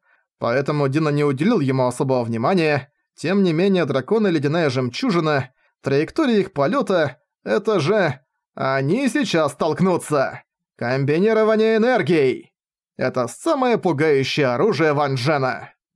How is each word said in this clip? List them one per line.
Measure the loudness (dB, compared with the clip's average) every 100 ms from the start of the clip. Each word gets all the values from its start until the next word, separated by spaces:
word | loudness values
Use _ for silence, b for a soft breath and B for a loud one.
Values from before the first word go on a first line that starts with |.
| _ _ _ -6
поэтому | -2 -2 0 0 0
Дина | 0 0
не | 0 0
уделил | 0 0 0
ему | 0 0 0
особого | -2 -2 0
внимания. | -2 -2 0 2 2 0 -4 _ _ -10
Тем | -2 0
не | 2
менее, | 2 2 2 0
дракон | -2 0 0 2
и |
ледяная | 0 0 0 0
жемчужина, | 0 -4 -4 -2 0 0 -2 -4 _ _ _
траектория | -2 -2 0 0 2 2
их | 0
полета, | 0 0 0 0 0 0 -4 _ _
это | -4 -2 0 0
же... | 2 2 0 -2 _ _ _ -6
Они | -2 -2 0 0 0
сейчас | 0 0 0 0
столкнутся! | -2 -4 0 0 0 -2 -2 -2 -4 _ _ _ -8
Комбинирование | -4 -2 0 2 2 2 2 2 2 2
энергий! | 2 0 2 2 2 0 -8 _ _ _ _ -6
Это | -6 -4 -6
самое | -4 -4 0 0 0
пугающее | 0 0 2 2 0 0 0
оружие | 2 0 2 2
Ван | 2 0 0
Джена. | 0 0 0 -4 -10 _ _